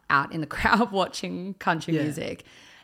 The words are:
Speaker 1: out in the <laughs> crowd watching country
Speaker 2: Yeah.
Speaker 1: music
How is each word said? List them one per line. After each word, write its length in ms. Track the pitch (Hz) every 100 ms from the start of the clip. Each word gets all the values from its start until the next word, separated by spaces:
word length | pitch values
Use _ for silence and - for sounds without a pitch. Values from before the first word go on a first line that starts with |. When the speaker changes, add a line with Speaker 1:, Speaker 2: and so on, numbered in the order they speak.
| -
Speaker 1:
out 220 | 143 139
in 80 | 165
the 60 | 151
<laughs> 80 | -
crowd 340 | - 226 233
watching 640 | 196 180 - 185 180 185 190
country 400 | - 165 165 160
Speaker 2:
Yeah. 80 |
Speaker 1:
music 400 | 151 139 107 - - - - -